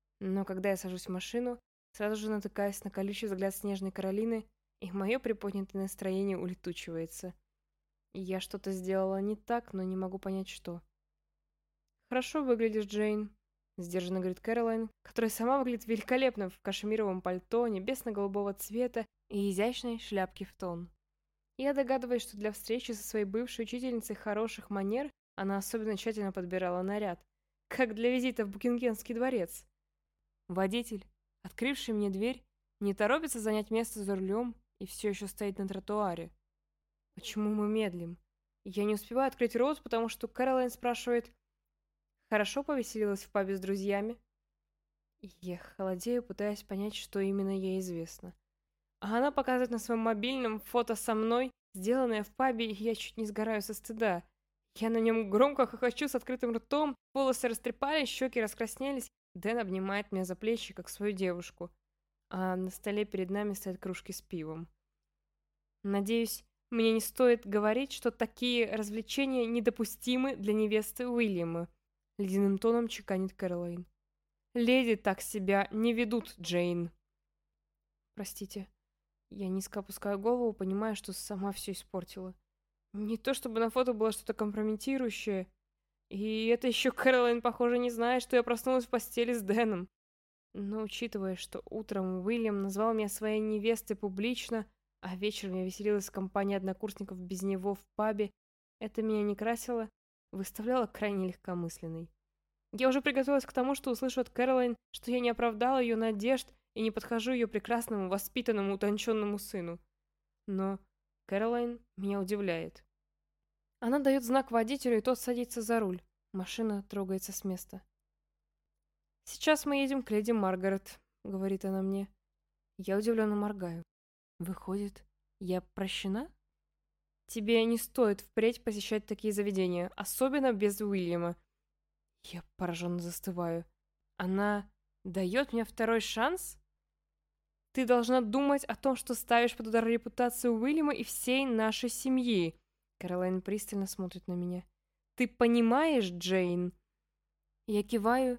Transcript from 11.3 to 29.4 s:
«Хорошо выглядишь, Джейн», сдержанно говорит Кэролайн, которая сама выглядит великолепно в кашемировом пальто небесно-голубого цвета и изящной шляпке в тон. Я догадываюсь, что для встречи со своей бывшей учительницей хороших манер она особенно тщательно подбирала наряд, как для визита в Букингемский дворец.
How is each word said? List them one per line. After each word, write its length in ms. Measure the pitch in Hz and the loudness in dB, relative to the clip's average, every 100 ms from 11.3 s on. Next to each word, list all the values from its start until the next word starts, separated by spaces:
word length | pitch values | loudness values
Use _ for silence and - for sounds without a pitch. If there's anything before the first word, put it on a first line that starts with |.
| _ _ _ _ _ _ _ _ | _ _ _ _ _ _ _ _
«Хорошо 320 | 254 254 311 | -4 -2 -2
выглядишь, 420 | 269 226 226 214 202 | 0 2 2 0 -2
Джейн», 500 | 208 214 214 208 - _ _ _ - | 0 0 0 -4 -12 _ _ _ -12
сдержанно 400 | 175 180 180 185 | -4 -4 -2 -2
говорит 200 | 185 180 | -2 -4
Кэролайн, 520 | - 233 226 226 226 - | -2 0 2 0 -4 -10
которая 300 | - - 226 | -6 0 0
сама 260 | - 233 277 | 0 2 4
выглядит 300 | 247 233 - | 2 -2 -2
великолепно 640 | 226 - 254 262 214 185 | -2 0 2 2 0 -6
в 100 | - | -6
кашемировом 640 | - 185 208 220 208 185 | -6 -4 -2 0 0 0
пальто 440 | 180 180 - 233 240 | -2 -4 0 2 2
небесно-голубого 840 | 196 202 262 240 202 202 202 202 | 0 -2 -2 -4 -2 -2 0 -2
цвета 540 | 196 - 220 247 226 208 _ _ | -4 -6 -2 -2 -2 -6 _ _
и 200 | 208 202 | -2 0
изящной 480 | 185 226 247 247 226 | 2 0 0 -6 -6
шляпке 480 | - 196 185 - 190 | -4 -2 -2 -6 -14
в 80 | |
тон. 380 | - 180 170 175 _ _ _ _ _ _ - | -8 -8 -6 -10 _ _ _ _ _ _ -2
Я 160 | 277 | 2
догадываюсь, 480 | 277 254 262 240 240 | 2 2 0 2 -2
что 160 | - 202 | -2 -6
для 140 | 214 | -6
встречи 400 | 208 - 240 247 | -6 -4 -2 -2
со 120 | 208 | -8
своей 220 | - 214 202 | -4 -2 0
бывшей 380 | 214 247 - | -2 -2 -6
учительницей 520 | 220 240 254 233 - 202 | -6 -4 -2 -4 -4 -6
хороших 540 | 214 208 226 - - | -4 -2 -2 -6 -6
манер 400 | 202 196 240 285 - _ - | -2 0 0 -4 -10 _ -6
она 220 | 196 196 | -2 -2
особенно 400 | - 226 220 196 | -2 -4 -2 -2
тщательно 340 | 226 214 196 | -4 -2 -4
подбирала 520 | 185 180 185 180 180 | -4 -4 -2 0 0
наряд, 360 | 190 208 202 170 _ _ _ _ _ | 0 -2 -2 -4 _ _ _ _ _
как 260 | - 247 214 | 0 0 2
для 160 | 240 | 2
визита 340 | 254 254 240 202 | 2 2 0 -4
в 40 | |
Букингемский 640 | 196 247 240 247 220 - 226 | -2 0 2 0 -2 -6 -2
дворец. 500 | 254 247 | 0 0